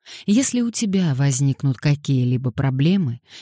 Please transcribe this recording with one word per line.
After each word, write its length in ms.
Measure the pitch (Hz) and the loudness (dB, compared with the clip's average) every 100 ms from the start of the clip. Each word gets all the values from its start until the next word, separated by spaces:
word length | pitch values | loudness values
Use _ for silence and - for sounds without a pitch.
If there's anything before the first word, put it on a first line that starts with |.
| - - - | -20 -12 0
если 360 | 214 277 240 | 2 2 0
у 80 | 233 | -2
тебя 440 | 226 220 190 175 | -2 -2 0 0
возникнут 640 | 127 143 127 139 135 139 127 | 2 0 2 0 0 -2 0
какие-либо 760 | 147 143 143 131 123 123 127 | 0 0 0 0 2 0 -2
проблемы, 680 | 127 135 131 151 196 143 120 _ - | -2 -2 2 2 2 0 -4 _ -20